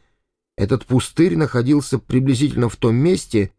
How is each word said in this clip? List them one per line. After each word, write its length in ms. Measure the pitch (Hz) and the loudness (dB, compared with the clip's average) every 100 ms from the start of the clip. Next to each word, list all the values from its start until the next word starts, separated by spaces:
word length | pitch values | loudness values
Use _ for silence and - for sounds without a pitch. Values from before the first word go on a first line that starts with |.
| _ _ _ _ _ - | _ _ _ _ _ -4
Этот 300 | 101 127 - | -2 -2 0
пустырь 500 | 127 - - 175 170 | -2 0 0 2 2
находился 640 | 151 123 123 147 135 135 | -2 -2 0 0 0 -6
приблизительно 720 | - 131 135 123 143 - 120 | -2 -2 0 0 0 0 -4
в 60 | - | 0
том 200 | 120 117 | 0 2
месте, 560 | 156 185 - 110 98 | 2 0 -2 -2 -2